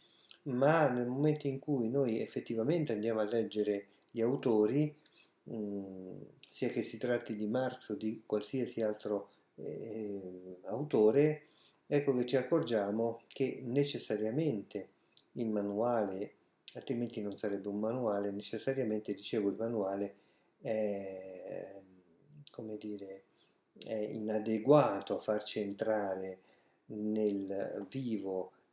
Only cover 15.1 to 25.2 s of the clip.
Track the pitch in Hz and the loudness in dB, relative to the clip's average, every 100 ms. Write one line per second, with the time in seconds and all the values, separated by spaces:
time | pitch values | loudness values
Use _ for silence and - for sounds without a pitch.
15.1 | - - - 110 107 101 101 120 117 98 | -20 -12 -4 -2 0 0 0 2 2 0
16.1 | 95 110 - _ _ - 120 - 120 117 | -2 -8 -10 _ _ -14 -8 -4 -2 -2
17.1 | 113 104 98 104 98 101 104 110 127 117 | -4 -6 -4 -2 -2 -2 -2 -2 0 0
18.1 | 101 101 98 - 110 - 135 113 107 - | 0 0 -4 -6 -4 -2 0 0 -2 -2
19.1 | 101 - 113 101 98 113 117 98 98 101 | -6 -2 0 0 0 -2 0 0 -2 -4
20.1 | - _ _ _ _ 127 110 104 98 95 | -8 _ _ _ _ -2 0 0 -2 -6
21.1 | 95 95 92 95 92 92 98 95 92 _ | -8 -10 -12 -10 -10 -10 -14 -20 -20 _
22.1 | _ _ 147 - - 110 107 104 101 98 | _ _ -20 -14 -10 -8 -8 -6 -8 -8
23.1 | 95 - _ _ _ _ - - 110 107 | -12 -16 _ _ _ _ -14 -4 -2 -2
24.1 | 110 107 107 110 110 120 147 120 98 - | -2 0 0 2 4 8 8 8 2 -2
25.1 | 98 | -2